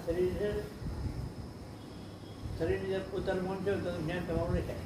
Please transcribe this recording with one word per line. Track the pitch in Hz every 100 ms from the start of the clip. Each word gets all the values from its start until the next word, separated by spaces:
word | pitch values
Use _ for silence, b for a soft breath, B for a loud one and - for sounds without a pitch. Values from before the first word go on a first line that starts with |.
| -
શરીર | 349 180
છે, | - - 415 - - - - - - - - - - - - - - - - - - - -
શરીરની | 165 190 190
અંદર | 190 -
પોતાનું | 180 190 185
મન | 180 190
છે | 190 185
તો | 175 175
જ્ઞાન | 156 180 175
તમારું | 170 175
નહીં | 175 -
થાય. | -